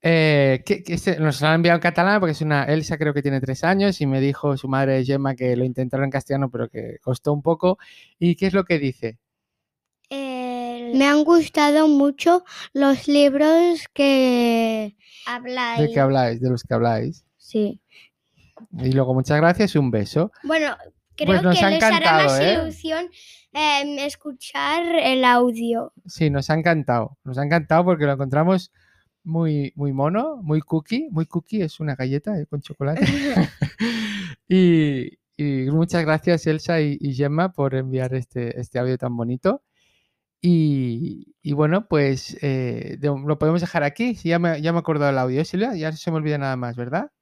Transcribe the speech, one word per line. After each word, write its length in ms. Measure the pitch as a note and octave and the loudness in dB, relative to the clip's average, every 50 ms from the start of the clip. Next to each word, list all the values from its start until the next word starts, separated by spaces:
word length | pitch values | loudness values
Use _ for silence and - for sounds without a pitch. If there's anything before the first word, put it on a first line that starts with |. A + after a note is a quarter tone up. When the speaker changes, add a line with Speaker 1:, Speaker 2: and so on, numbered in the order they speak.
Speaker 1:
eh, 600 | _ E3 E3 E3 D#3 D#3 D3+ C#3+ C#3 C3+ C3 C3 - | _ 2 2 4 4 4 4 4 4 4 2 0 0
que, 160 | - G#3 G3 F3+ | -2 -4 -4 -2
que 160 | - E3+ F3 | -6 -6 -4
se, 200 | - G3 F3+ D3 | -2 -2 -2 0
nos 200 | D#3 D#3 C#3 B2+ | 0 -2 0 0
lo 80 | C#3+ D3+ | 0 2
han 60 | D#3+ | 2
enviado 200 | E3 E3+ E3+ E3+ | 2 4 4 2
en 60 | E3+ - | 4 2
catalán 360 | F3 E3+ - F3 F#3+ G#3 G#3+ | 0 0 2 2 2 2 2
porque 140 | F#3 E3 D3+ | 2 0 -2
es 80 | - | -2
una, 240 | D#3 D#3 D3+ C#3+ C3+ | -2 0 0 0 2
Elsa 340 | - D3 D#3+ D3+ - E3+ D3 | 0 0 -2 0 -4 -4 -2
creo 160 | D#3 D#3 C#3+ | -2 -2 -2
que 80 | C#3+ C#3 | -2 -2
tiene 180 | C#3+ C#3 C3+ | 0 -2 -2
tres 220 | B2+ C3 C3 C3 - | -2 -4 -6 -2 0
años 380 | E3 F#3 G3 G3 G3+ F#3 - | 0 2 2 2 0 0 0
y 60 | D3+ | -2
me 140 | C#3 C3+ C3+ | 0 0 2
dijo 360 | C3 C#3 C#3 - - D3 C#3+ | 2 0 0 0 -2 -2 -2
su 100 | C3 - C3 | -2 -4 -2
madre 360 | C3+ C3+ C3+ C3+ C3+ C3 B2+ | -2 0 2 2 2 0 0
Gemma 320 | C3 C#3 C#3 C#3 C3+ C3 | 0 0 0 0 -2 -4
que 180 | B2 B2+ B2+ B2 | -2 -2 -2 0
lo 100 | A#2+ B2+ | 0 0
intentaron 400 | B2+ B2 C3 C3 B2 A#2 C3+ C#3 | -2 -2 -4 -6 -4 -2 -2 -4
en 40 | C3+ | -2
castellano 400 | C3 C#3 - - C#3 C#3 C#3 C3 | -2 -6 -4 -4 -4 -2 -2 -4
pero 180 | A#2 A#2 A#2 A#2 | -4 -6 -8 -8
que 280 | _ A2+ A2 A#2 A2+ - _ | _ -12 -12 -12 -14 -12 _
costó 300 | - B2+ - _ D3 D3 | -6 -6 -4 _ -2 -2
un 100 | D3 - | 0 0
poco. 360 | D#3+ E3+ D#3+ - F3+ F#3 - - - - - - _ _ _ | -2 -2 0 0 -2 -2 -2 -8 -20 -20 -20 -20 _ _ _
¿Y 160 | F3 F3 F3 | 0 0 0
qué 100 | - F#3+ | 2 0
es 80 | G3 F3 | 0 0
lo 100 | G3 F#3 | 0 0
que 140 | - F3+ D#3 | 0 -2 -2
dice? 400 | C#3+ C3+ B2+ _ - A2+ A2+ _ _ _ _ _ _ _ _ _ _ _ _ _ _ _ _ _ _ _ | 0 -4 -6 _ -8 -10 -10 _ _ _ _ _ _ _ _ _ _ _ _ _ _ _ _ _ _ _
Speaker 2:
El 880 | C4+ C#4 C#4 C4 C4 B3+ B3 B3 B3 B3 A#3+ A#3+ A#3+ A#3+ A#3+ A#3+ A#3+ | -12 -10 -10 -8 -8 -8 -8 -8 -8 -8 -8 -10 -10 -10 -10 -2 2
Speaker 3:
Me 100 | C4 C#4 | 2 4
han 180 | C#4+ C#4+ D4+ D4+ | 4 4 4 4
gustado 640 | D#4 E4+ E4+ D#4 - _ - D4 D4 D4 D#4 D#4 D#4 | 6 4 4 4 2 _ 2 2 4 4 4 6 6
mucho 560 | D4 C#4 C#4 C#4+ C#4 C#4 - E4+ F4 F4+ F4+ - - - - - _ | 6 6 4 2 2 2 2 4 4 4 2 -4 -20 -18 -18 -8 _
los 340 | C#4 C#4 C#4 C#4 C4 - | 2 4 4 4 2 2
libros 800 | - C#4+ C#4+ C#4+ C#4+ C4 C#4 D4+ D#4 D#4+ E4 F4 F4 E4+ D#4 - - _ | 2 4 6 6 6 6 4 4 6 6 6 6 4 2 0 -4 -12 _
que 1040 | - C#4+ C#4 C#4 C4+ C4 B3+ B3 A#3+ A#3+ A#3 A#3 A3+ A3+ A3+ A3+ A3 G#3+ G#3 G#3 _ _ _ - - - | 0 2 4 4 4 4 4 4 2 2 2 2 2 0 0 -2 -4 -6 -8 -12 _ _ _ -20 -16 -12
Speaker 2:
Habláis. 540 | - A#3+ A#3+ B3 B3 B3 B3+ B3 A#3 A#3 A#3 | -10 -10 -10 -10 -10 -6 -6 -6 -4 0 0
Speaker 1:
¿De 120 | - - A#3 | 0 0 2
qué 80 | - | 2
habláis? 400 | C3+ C3+ C3+ C3+ B2+ A#2 A#2 A#2 | 2 2 2 2 0 0 -2 -2
¿De 100 | B2+ B2+ | -2 -2
los 140 | B2+ A#2 - | -2 -2 -4
que 100 | - A#2+ | -4 -2
habláis? 500 | A#2 A#2 A#2 A2+ A2 A#2 C3+ E3 - _ _ _ | 0 0 0 0 0 -2 -6 -8 -12 _ _ _
Speaker 3:
Sí. 440 | _ _ - - A3 G#3+ G3+ - G3+ _ _ _ - _ _ _ _ _ _ _ _ _ _ _ - A3+ _ - - | _ _ -8 -4 -4 -4 -4 -4 -10 _ _ _ -20 _ _ _ _ _ _ _ _ _ _ _ -20 -20 _ -12 -6
Speaker 1:
Y 100 | B2 C3 C3 | -2 0 2
luego, 220 | C3+ C3+ B2+ C3 | 2 2 2 0
muchas 220 | C3 C3 - D3 D3+ | 0 0 2 2 4
gracias 360 | D#3 E3+ F3+ - G#3+ F#3+ - | 4 4 4 4 0 0 2
y 40 | D#3 | 0
un 120 | C#3+ B2 A#2 | 0 2 0
beso. 400 | A2 G2+ - - - E3+ G#3+ _ _ - | -2 -2 -2 -2 -2 -2 -2 _ _ -6
Speaker 2:
Bueno, 340 | C#4 D#4 D#4+ D4+ C#4+ A3+ - - - _ _ _ _ _ | -4 -2 -2 -2 -2 -6 -8 -14 -20 _ _ _ _ _
creo 120 | - D4+ - | -6 0 2
Speaker 1:
Pues 140 | F#3+ F3+ E3+ | 2 4 4
nos 140 | F3+ F3+ - | 4 4 4
Speaker 2:
que 60 | F4 | 4
Speaker 1:
ha 60 | G3 | 2
Speaker 2:
les 120 | G3+ E4 - | 2 4 2
hará 140 | A3 - | 4 4
Speaker 1:
encantado, 280 | E4 D#4+ E4 D#4+ D#4+ D4+ C#4+ | 4 4 4 4 4 4 4
Speaker 2:
más 120 | C4+ C4+ | 4 4
Speaker 1:
¿eh? 140 | D4 E4 D#4 | 4 2 2
Speaker 2:
ilusión, 540 | E4+ D#4+ D#4+ D#4 - - D#4+ D#4 D#4+ F4 F4 _ - - - - _ _ _ _ | 0 -2 -4 -8 -8 -8 -6 -6 -6 -6 -10 _ -20 -20 -20 -20 _ _ _ _
em, 460 | C#4 D4+ D4+ C#4+ C#4 C#4+ D4 C#4+ C#4 | -2 -2 0 0 0 -2 -4 -6 -6
escuchar 840 | C#4 D4 - - _ D4+ C4 - - - - C#4 C#4 C#4 D4+ E4+ F4 E4+ E4+ | -6 -8 -8 -10 _ -16 -14 -14 -18 -10 -6 -4 -2 -2 -2 -2 -2 -2 -2
el 280 | E4 C#4+ C4 C4 C4 B3+ | -2 0 0 0 2 4
audio. 680 | B3 B3 B3 B3 B3 A3+ A3+ A#3 A#3 A#3 A3+ A#3 - _ - _ | 4 4 4 2 2 0 -2 -4 -4 -4 -4 -6 -10 _ -20 _
Speaker 1:
Sí, 220 | F3+ - - E3 D3+ | -20 -4 -2 0 0
nos 220 | C#3+ C#3 C3+ - | 0 0 -2 0
ha 40 | D#3 | -2
encantado. 640 | D#3+ D#3 F3 E3 D#3 C#3 - B2 A#2+ A2 - - _ _ | 0 2 2 0 0 0 0 -2 -2 -2 -4 -8 _ _
Nos 160 | C3+ B2+ B2+ | -10 -8 -6
ha 60 | C#3+ | -2
encantado 400 | D3 D#3+ E3+ D3+ - D#3+ D#3+ F3 | 0 0 0 2 2 2 2 4
porque 200 | F3+ F3+ D#3 D3 | 4 2 2 2
lo 80 | C#3+ C#3 | 0 0
encontramos 580 | C3 C#3 C3+ C3+ D3 D#3+ F3 F#3+ F#3+ F3+ - _ _ _ _ _ _ _ _ _ _ _ | -2 -2 -2 0 2 2 4 2 0 0 -6 _ _ _ _ _ _ _ _ _ _ _
muy, 480 | E3+ D#3+ E3 E3 D#3+ D3+ D3 C#3 C3+ _ | -6 -2 -2 0 0 0 0 -2 -4 _
muy 160 | - C#3+ C#3+ C3+ | -4 -4 -4 -2
mono, 440 | C3+ C#3 D3+ F3 G#3+ B3+ D#4 D#4 C4 G3 | 0 0 0 0 -2 -2 -4 -6 -8 -4
muy 180 | D3+ D3+ D#3 | -2 -2 -2
cookie. 480 | D3 _ - D#3+ D#3 - A3 B3 D#4+ D#4 | 0 _ -4 -4 -2 -2 -4 -4 -4 -4
Muy 160 | G#3 D#3 E3 | -4 -4 -4
cookie 360 | - - F3 - _ - G#3+ F#3 | -4 -4 -8 -8 _ -4 -4 -4
es 180 | D#3 - - | -4 -6 -6
una 140 | D#3+ D3+ C3+ | -6 -6 -4
galleta, 440 | C3 C3 C3 C3+ C#3+ - - G#3+ F3 | -4 -4 -2 -2 -4 -4 -4 -6 -6
¿eh? 80 | D3 | -6
Con 140 | - - D3 | -6 -8 -10
chocolate. 440 | - - D3 _ C3+ C#3 D#3 B3+ D4 | -10 -10 -10 _ -4 -2 0 0 0
Speaker 2:
<laughs> 0 | |
Speaker 1:
<laughs> 1300 | - C#4 C#4+ C#4 C#4+ B3+ G3 E3 C#3+ - - - C#3+ - _ G#3+ A#3 A#3 A3+ A3 G#3+ G#3 G3+ F#3+ F3 C#3 _ _ _ | 0 0 0 -2 -2 0 0 0 0 -2 -6 -6 -6 -4 _ -4 -4 -4 -4 -6 -6 -8 -8 -10 -12 -14 _ _ _
Y, 720 | F#3 F#3 F#3 F3 E3+ D#3+ D#3 D3 C#3 C3 B2 - - _ _ _ _ | 2 4 4 6 4 4 2 2 -2 -4 -6 -8 -12 _ _ _ _
y 340 | _ D3 D3 C#3 C3 C3 C3 | _ -4 -2 -2 -2 -2 0
muchas 340 | C#3+ D#3+ E3+ F3 - F3 E3 | 2 0 0 0 0 -2 0
gracias, 420 | D3+ D#3 D#3 - - F3 D#3+ - | 2 0 0 2 2 0 2 2
Elsa 340 | D#3+ D#3 D#3 - - E3+ E3 | -2 -2 -2 -2 -2 0 0
y, 180 | D3+ D3 C#3+ - | 0 0 -2 -4
y 140 | - C#3+ C3+ | -4 -6 -2
Gemma, 380 | B2 C#3+ C#3+ D3 D#3 F3 F#3+ F3+ | -2 -2 0 0 0 -2 -2 -2
por 220 | - C#3+ C3+ C3 | -2 -2 -2 -2
enviar 400 | C3 C3 C3 C3 C3 B2+ B2+ C3 | -2 -4 -4 -4 -4 -4 -4 -4
este, 460 | C3 B2 _ _ B2+ A#2+ A#2 - - | -6 -6 _ _ -8 -8 -6 -8 -8
este 180 | A#2+ - _ B2+ | -10 -8 _ -4
audio 200 | B2 B2+ B2+ B2 | -2 -2 -2 -2
tan 180 | - B2 A#2+ | -4 -6 -4
bonito. 460 | A#2 A#2 A#2 B2 B2+ _ F#3 A#3 C#4+ _ _ _ _ _ _ _ _ _ _ _ _ _ _ _ _ | -4 -4 -4 -6 -2 _ -2 -2 -2 _ _ _ _ _ _ _ _ _ _ _ _ _ _ _ _
Y, 920 | - F3 F3 E3 D#3 D3+ C#3+ C3+ C3 B2 A#2 A#2 D3+ - - - - _ _ _ | 2 2 4 4 4 2 2 0 -2 -4 -4 -4 -6 -8 -10 -12 -16 _ _ _
y 120 | _ D3 D3 | _ -6 0
bueno, 340 | C#3+ D#3 D3+ E3 G3 A3 _ | 0 2 2 2 0 -2 _
pues, 480 | E3+ D3+ C#3+ C#3 C3+ C3 - - - - - | 0 0 2 2 0 -2 -6 -12 -14 -6 -4
eh, 540 | C#3+ C3+ C3 B2+ B2 A#2 A#2 - - - - | -4 -2 -2 -4 -4 -6 -8 -8 -10 -10 -6
de-, 100 | C#3 D3 | -4 -4
lo 300 | C#3+ C3+ C#3 D3 D3+ D3 | -4 -4 -2 -4 -2 0
podemos 220 | D3+ D#3 E3 F3 | 0 0 0 0
dejar 220 | E3+ F3 - F3 D3 | -2 -2 -2 -2 -2
aquí. 300 | D3 C#3+ - A#3 B3 A#3 | -2 -2 -2 -4 -4 -4
Sí, 140 | - - D#3+ | -4 -2 -2
ya 80 | E3 E3+ | 0 2
me, 220 | E3+ E3+ E3 D3 | 2 0 -2 0
ya 120 | D3+ E3 E3+ | -2 -2 -2
me 60 | E3+ | -2
he 20 | |
acordado 300 | E3 E3 D#3+ D#3 C#3+ C#3+ | 0 -2 -2 0 2 0
el 80 | C#3 C3 | 2 0
audio, 220 | B2+ B2+ B2+ C3+ | 0 0 0 -2
¿eh, 40 | D#3+ | -2
Silvia? 300 | - - F3+ G#3+ C4 A#3+ | -2 -2 -4 -2 -2 -4
Ya 160 | F3 D#3 D#3 | -4 -6 -6
no 60 | D#3 | -8
se 140 | D#3 - - | -6 -6 -4
me 60 | E3 | -4
olvida 200 | D#3+ D3+ D3+ D3 | -2 -2 -2 -4
nada 200 | D3 C#3 C3+ C3 | -2 -4 -4 -4
más, 200 | B2+ B2 A#2+ A#2+ | -4 -6 -8 -8
¿verdad? 360 | B2 A#2+ A#2+ C3+ F3 B3 D4 _ _ | -8 -8 -6 -4 -6 -6 -6 _ _